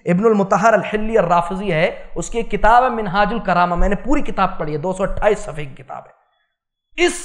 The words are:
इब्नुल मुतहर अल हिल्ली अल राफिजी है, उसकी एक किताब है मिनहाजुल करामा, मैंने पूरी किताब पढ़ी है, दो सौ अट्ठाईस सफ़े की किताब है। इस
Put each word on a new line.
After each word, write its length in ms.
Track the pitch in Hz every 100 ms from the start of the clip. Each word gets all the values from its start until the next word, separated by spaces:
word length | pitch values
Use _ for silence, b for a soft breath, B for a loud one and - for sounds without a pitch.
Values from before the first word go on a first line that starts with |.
| -
इब्नुल 280 | 175 226
मुतहर 400 | 208 196 202 226
अल 80 | 208 -
हिल्ली 300 | 214 220 220
अल 100 | 170
राफिजी 440 | 175 170 190 202
है, 400 | 156 185 - - -
उसकी 220 | - 233
एक 120 | -
किताब 340 | 208 208 240
है 60 | 254
मिनहाजुल 480 | 226 202 196 202 220
करामा, 340 | 190 175 180 175
मैंने 200 | 185 202
पूरी 240 | 233 294
किताब 320 | 285 202 185 -
पढ़ी 140 | 156
है, 60 | 151
दो 140 | 180
सौ 120 | 185
अट्ठाईस 400 | - - - 196 -
सफ़े 200 | 147 147
की 80 |
किताब 300 | - - -
है। 80 | - _ _ _ _ _ _ _ _ -
इस 160 | 349 -